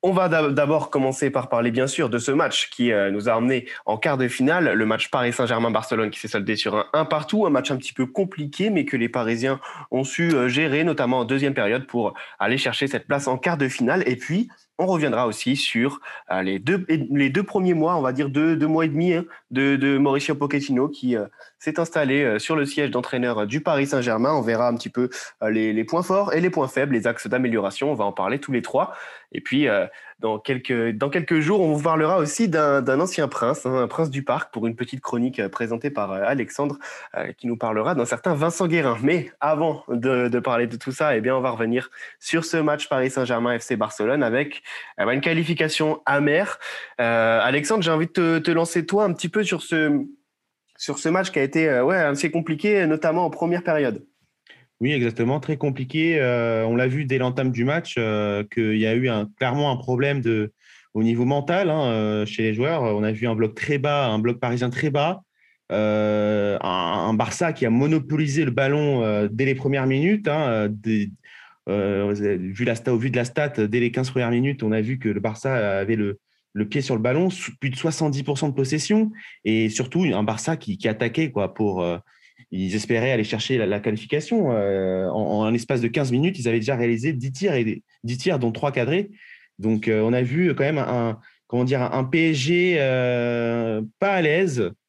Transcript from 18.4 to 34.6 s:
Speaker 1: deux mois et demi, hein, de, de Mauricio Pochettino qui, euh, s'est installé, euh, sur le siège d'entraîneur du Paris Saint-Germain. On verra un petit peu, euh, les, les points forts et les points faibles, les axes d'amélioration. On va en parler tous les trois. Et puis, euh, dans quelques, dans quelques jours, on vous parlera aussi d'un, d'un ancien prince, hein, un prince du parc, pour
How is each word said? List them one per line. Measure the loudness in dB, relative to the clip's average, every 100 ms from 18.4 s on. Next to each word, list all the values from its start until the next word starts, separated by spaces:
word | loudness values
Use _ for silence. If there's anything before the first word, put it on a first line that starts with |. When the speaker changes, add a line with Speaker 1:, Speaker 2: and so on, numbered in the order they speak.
| 2 2
Speaker 1:
deux | 2
mois | 2
et | 2
demi, | 2 2
hein, | 2 -2 -14 _
de, | 0 2 4
de | 4 4
Mauricio | 4 2 0 -2
Pochettino | 0 -2 0 0 0
qui, | -2 -2 0
euh, | -2 _ -20 _
s'est | -6 -2
installé, | -2 0 2 2
euh, | 2 0
sur | 0 0
le | 0
siège | 0 0
d'entraîneur | -2 -2 -2 0 0 -2
du | -2
Paris | 0 0 2
Saint-Germain. | 0 0 2 2
On | 2
verra | 0 2 2
un | 0
petit | -4
peu, | -2 -2 -4 -16 -4
euh, | -2
les, | 0 0
les | 0 0
points | -2
forts | 0 0 2
et | 2
les | 0
points | 0 -2
faibles, | 0 0
les | 0 0
axes | -4 -2
d'amélioration. | 0 0 0 -2 -2 -2
On | 0
va |
en | -2
parler | -2 -2 -2
tous | -2
les | -4
trois. | -2 -2 -2 -6 -16 -18 -14
Et | -12
puis, | -4 0 2
euh, | 2 -2 -6 -20 -6
dans | -4 -4
quelques, | -4 -6 -2 -2 0 -2
dans | -2
quelques | -2 0 0
jours, | 2 2
on | 2
vous | 2
parlera | 2 2 2 2
aussi | 0 0 0
d'un, | 2 4 4
d'un | 2 2
ancien | 0 0 -2
prince, | 0 -2 -2 -2
hein, | -2
un | -2
prince | -2 -2
du | -2
parc, | -2 -2 -2
pour | -4